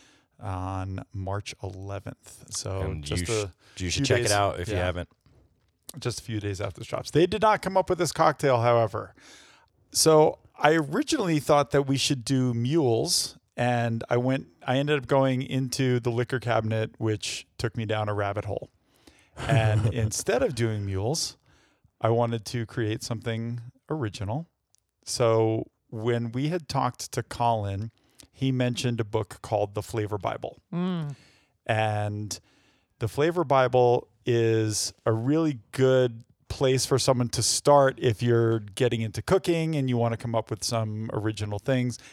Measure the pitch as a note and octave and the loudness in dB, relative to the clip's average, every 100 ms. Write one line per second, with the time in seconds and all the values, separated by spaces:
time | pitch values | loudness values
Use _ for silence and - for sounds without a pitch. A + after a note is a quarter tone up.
0 | _ _ _ _ G2+ F#2 F#2 F#2+ F#2+ G2 | _ _ _ _ -8 -6 -6 -6 -6 -8
1 | G#2+ G2+ F#2 G2+ - - F#2+ F#2+ G2 G2+ | -10 -8 -6 -6 -8 -12 -12 -12 -12 -12
2 | - - - - - - - F#2+ D#2+ D#2 | -12 -16 -20 -20 -14 -10 -6 -6 -6 -6
3 | C#2+ G2 F2 A2 G2+ - _ - F2+ - | -6 -6 -2 -2 -4 -8 _ -8 -4 -2
4 | C3+ G2+ F2 G2+ G2+ - E2+ F2+ F2+ F2 | 0 2 2 2 2 -2 -4 -2 -2 -2
5 | E2 _ _ _ _ _ _ _ - - | -8 _ _ _ _ _ _ _ -20 -8
6 | B2 - - G#2+ G#2 F#2+ G#2 - A2+ - | -8 -8 -6 -6 -4 -6 -6 -8 -10 -8
7 | - D3 F3 G#3 G#3+ G3+ F#3+ F#3+ F3+ F3 | -2 2 2 2 2 2 0 0 0 -2
8 | E3 - D#3+ C#3+ C#3+ A#2+ A#2+ A#2+ A2+ A2 | -2 2 2 2 2 4 4 4 2 -2
9 | G#2 - - - - - _ _ _ - | -10 -16 -20 -20 -20 -20 _ _ _ 2
10 | D#3+ D#3 D#3 - _ - D3 E3 C#3+ F3+ | 6 8 6 2 _ 0 4 4 2 -2
11 | - D4+ F#3 D#3 - D3 C#3 C#3+ C#3 C3+ | -2 0 2 2 4 4 4 2 2 0
12 | - C#3 A2+ C3 B2+ A#2 A#2+ E3 C3 A2+ | 2 -2 0 2 2 0 0 2 2 2
13 | D#3+ - - - _ - B2 A#2+ A#2 A2+ | 2 -2 -2 -10 _ -4 0 0 0 -4
14 | - A#2+ B2+ C3 A#2+ _ - B2+ D3 D3 | 0 0 2 -2 -4 _ -2 -2 0 -2
15 | A#2+ C#3 C3+ B2+ C3+ C3 C3 - C3 B2 | 2 2 2 0 -2 -4 -2 0 2 2
16 | A#2+ A#2 A#2+ B2+ A#2+ A2+ A2 A2 A2 - | 0 -2 -2 -2 0 0 0 -2 -2 -4
17 | A2 G#2+ - - - - A2+ - G#2+ G#2+ | -2 -2 -4 -10 -12 -8 -6 -4 -4 -2
18 | G#2 G#2 G2+ G2+ G2+ - - _ _ _ | -2 -2 -2 -4 -6 -8 -10 _ _ _
19 | - _ _ - - A2+ A2 G#2+ G#2+ A#2 | -20 _ _ -10 0 2 4 2 0 0
20 | A2 - - A#3+ B3+ A#2+ A#2 G#2+ G2 F#2+ | -2 -2 -2 0 0 0 -2 -2 -4 -4
21 | G#2+ D#3+ - - _ _ _ _ _ _ | -2 -4 -6 -10 _ _ _ _ _ _
22 | A2 A#2 A#2 A#2 - A#2+ A2 - A2 A2 | 0 2 0 -4 -6 -8 -6 -4 -2 -4
23 | - A2+ A2 A2+ A#2 A#2+ A#2 - _ D#3 | -6 -8 -6 -6 -6 -8 -12 -20 _ -6
24 | A2 - G2+ B2+ E3+ _ _ _ _ _ | -6 -6 -6 -6 -8 _ _ _ _ _
25 | - - A#2 A2 A2 A2 - _ _ A2 | -10 0 4 4 4 0 -4 _ _ -6
26 | A#2 A#2+ A#2 A#2+ D3 F3 D3 C#3 B2+ - | -2 -2 -2 -4 -2 -4 -4 -2 -2 -4
27 | - - - - A#2+ A2+ G2+ G2 A2+ - | -8 -8 -8 -2 0 0 -2 -4 -6 -12
28 | _ _ - _ C3+ B2+ B2 A#2+ B2 A#2 | _ _ -20 _ -2 2 0 0 -2 -2
29 | G#2+ A2 G#2 - - G#2+ G2+ G#2 - A2+ | -2 -2 -4 -10 -4 -2 0 -4 -6 -4
30 | G#2 G#2 A2 - - - _ E3+ F3+ F3 | -4 -4 -4 -6 -8 -12 _ -6 -4 -4
31 | D3 C#3 _ _ _ _ - A2 A2 G#2 | -6 -10 _ _ _ _ -2 0 0 -2
32 | G#2 G#2 G#2 - - _ _ _ _ _ | -4 -6 -8 -10 -14 _ _ _ _ _
33 | A2+ C#3 D#3 F3 C#3+ C3+ B2+ B2+ B2 B2 | -6 0 0 2 2 4 6 6 6 4
34 | - _ - A#2 A2+ A2 A2 G#2+ - - | 0 _ 0 2 4 2 2 -2 -4 -4
35 | A2+ A2+ A#2+ D#3 D#3+ C3 - - C3 C3 | -2 0 0 0 0 -2 -8 0 4 4
36 | B2+ A2+ - _ _ - C3+ C3 - C3 | 2 -2 -16 _ _ -2 2 2 2 2
37 | - B2 A#2+ - A2+ - - C#3+ C3+ C3 | 2 2 0 0 0 2 6 8 6 4
38 | B2+ G#2+ A#2+ A#2 A#2 A2+ G#2 F#2+ B2 A#2+ | 0 0 2 4 4 0 -4 0 0 2
39 | A2+ - - F#3+ F3+ E3 D#3+ D#3 C3 A#2+ | -2 -6 0 2 2 0 0 -2 0 0
40 | A#2 A2+ A#2+ A2+ - G#2 - A#2 G#2+ G#2+ | 0 -2 -4 -4 -4 -6 -4 -2 -2 -4
41 | A2+ - G#2+ G#2 G#2+ G#2 - C3 B2 A#2+ | -6 -2 -2 -4 -6 -4 0 0 0 -4
42 | - | -14